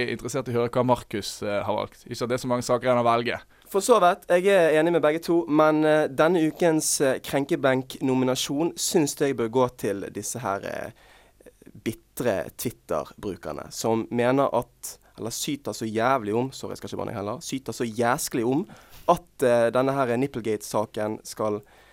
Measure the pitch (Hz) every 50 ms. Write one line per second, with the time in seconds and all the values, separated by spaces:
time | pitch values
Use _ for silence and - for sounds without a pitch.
0 | 123 113 117 110 113 127 143 135 123 127 117 120 120 117 - 127 123 127 123 -
1 | - - - 101 - - - - 101 104 101 98 98 101 101 101 101 101 - -
2 | - - 120 - 127 113 123 127 - 127 123 123 123 - 123 120 127 127 123 120
3 | 117 117 117 120 120 120 87 - - _ _ _ _ - - 196 196 - 233 214
4 | 180 175 185 - - - 175 185 180 202 196 185 165 156 151 156 160 175 175 160
5 | 143 151 156 165 - - 170 170 165 156 147 151 156 156 156 151 156 156 151 156
6 | 151 - 135 143 156 165 185 170 156 156 151 - 180 170 160 156 151 - - -
7 | 147 135 120 90 - - - 139 139 - 170 147 135 135 131 131 131 - - -
8 | 147 131 127 131 127 127 127 127 - - 139 143 170 170 - - - - - 180
9 | 147 - - - 151 139 131 120 117 110 113 131 127 123 - - - 107 98 98
10 | 87 - - 101 101 - - 120 120 98 98 101 - - - 69 67 - - _
11 | _ - - - _ _ _ _ - - - _ - - - 107 - 117 110 -
12 | _ _ _ - 127 120 98 90 62 - - - - 123 - - _ - 85 76
13 | 65 - - - - 104 90 - - 80 73 69 - - - - - 113 113 113
14 | 107 - 120 120 120 123 131 139 139 - - 120 127 - _ _ - - - -
15 | _ _ _ - 104 113 - - - 156 143 135 - 110 104 - 117 110 104 110
16 | 113 127 135 131 104 101 107 117 127 135 - - - 101 98 - - 101 101 95
17 | 98 104 110 104 98 101 120 - - - 139 131 - - 113 - 127 117 107 117
18 | 117 117 131 156 - - - 131 113 123 131 156 214 - - - - - - -
19 | - - 175 165 - _ _ - 139 123 120 117 117 117 113 127 131 135 135 139
20 | 135 120 117 120 135 139 139 120 104 113 107 104 - - - 107 107 - - 110
21 | 107 107 110 - - - - - 107 107 104 104 - _ _ - - _